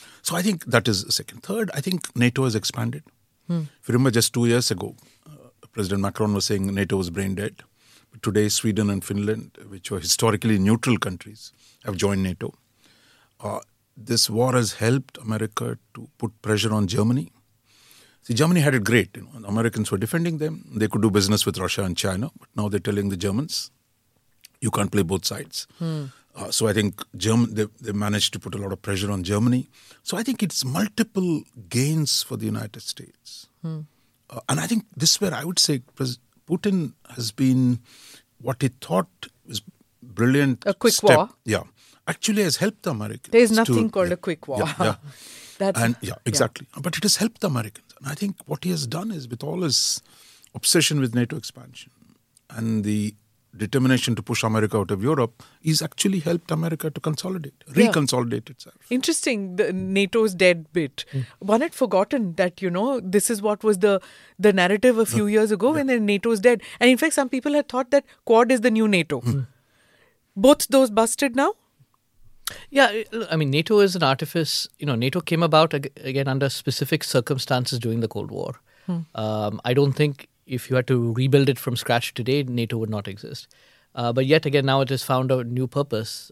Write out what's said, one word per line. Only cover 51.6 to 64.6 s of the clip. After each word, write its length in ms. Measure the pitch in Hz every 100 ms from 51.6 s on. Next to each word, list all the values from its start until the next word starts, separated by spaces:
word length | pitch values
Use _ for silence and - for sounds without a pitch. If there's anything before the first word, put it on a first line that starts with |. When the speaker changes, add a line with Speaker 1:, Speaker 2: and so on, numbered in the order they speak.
| 123 123 - _ _ _ _ _ _
Speaker 1:
and 340 | - 113 110
the 300 | 104 107 104 104 _ _ _ -
determination 600 | 104 139 127 127 - 107
to 80 |
push 200 | 104 120
America 340 | 113 110 107 110
out 140 | 95
of 120 | 101
Europe, 400 | 117 156 117 - - _
he's 220 | 160 156
actually 380 | 160 - 202 190
helped 320 | 156 170 -
America 380 | 160 165 160 160
to 120 | 143
consolidate, 520 | - 147 185 190 143 - -
Speaker 2:
Yeah. 60 | 139 220
Speaker 1:
reconsolidate 580 | 180 139 123 120 117 -
itself. 260 | - - _ -
Speaker 2:
Interesting, 680 | 254 269 320 330 226 196 180
the 140 | 165
nato's 600 | 185 190 190 196 233 220
dead 380 | 180 185 170 156
bit. 320 | 180 143 - -
Speaker 3:
Hmm. 80 | 139 123 -
Speaker 2:
One 200 | 196 220
had 120 | 320 -
forgotten 580 | 247 185 202 285 202 165
that, 260 | 180 -
you 80 | 190
know, 320 | 175 233 262
this 280 | 185 196 -
is 120 | 220
what 200 | 208 208
was 160 | 214 202
the, 220 | 208 196 - - - -
the 140 | 196
narrative 440 | 190